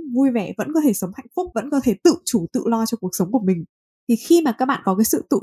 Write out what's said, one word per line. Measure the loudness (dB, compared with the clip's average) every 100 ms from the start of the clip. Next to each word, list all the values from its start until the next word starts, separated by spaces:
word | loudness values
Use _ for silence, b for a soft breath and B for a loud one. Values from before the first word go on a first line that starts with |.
| -4
vui | 0 2
vẻ, | 0 -4 -6
vẫn | -2
có | 0
thể | 2
sống | 0 -4
hạnh | -10 -10 -8
phúc, | -6
vẫn | -6 -4
có | 0
thể | 0 2
tự | 2 2
chủ, | 0 -2 -2
tự | -4 -2
lo | -2 -2
cho | -4
cuộc | -6
sống | -4 -2
của | 0
mình. | 0 -2 -4 _ _ _ -2
Thì | -2
khi | 4 4
mà | 4 0
các | -2
bạn | 0
có | 0
cái | 0
sự | 2 0 0
tự | -2